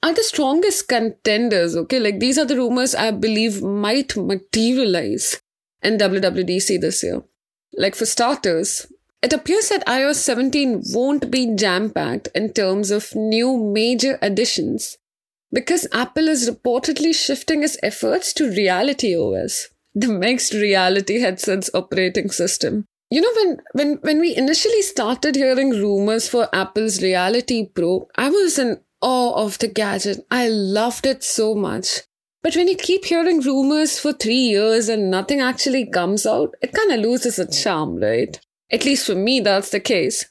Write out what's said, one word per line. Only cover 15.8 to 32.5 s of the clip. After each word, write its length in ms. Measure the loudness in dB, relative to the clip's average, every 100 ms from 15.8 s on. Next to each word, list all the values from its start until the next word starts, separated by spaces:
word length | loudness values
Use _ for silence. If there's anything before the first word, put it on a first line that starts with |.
| 0
Apple 360 | -2 -2 0 0
is 200 | 2 0
reportedly 640 | -2 -2 -2 -2 0 0
shifting 520 | 0 -2 -4 0 0
its 120 | 0 -2
efforts 500 | -4 -2 -2 0 -2
to 140 | -2 0
Reality 680 | 2 2 2 0 0 0 2
O 160 | 0
S, 340 | -2 -2 -6 -8 _ _ -2
the 100 | 0
mixed 460 | 2 0 0 0
reality 680 | 0 2 4 4 2 0 0
headset's 520 | 0 -2 -2 -2 -2
operating 560 | -4 -2 0 0 0 -4
system. 540 | -2 -2 -2 -2 -2 -6 _ _
You 120 | 0
know, 100 | 2
when, 260 | 2 0 0 -6
when, 240 | -2 0 0
when 180 | 0 2
we 160 | 2 2
initially 460 | 0 2 2 2
started 520 | 0 -2 -2 0 0
hearing 360 | 2 2 2 2
rumors 580 | 2 2 2 2 0 0
for 200 | 0 0
Apple's 480 | 0 -2 -2 -2 0
Reality 640 | 0 2 2 0 0 -2 -2
Pro, 400 | -2 0 0 -4
I 140 | -2 0
was 320 | 2 2 2
in 200 | 0 -2 _ _
awe 440 | 0 2 0 0
of 120 | -2 -2
the 80 | -4
gadget. 500 | -2 -2 -2 -4 -6 -2
I 200 | 0 2
loved 580 | 0 0 0 0 0 -2
it 160 | -2
so 320 | -4 0 0
much. 460 | 0 -2 -2 -4 -6 -8 _ _ _
But 140 | -2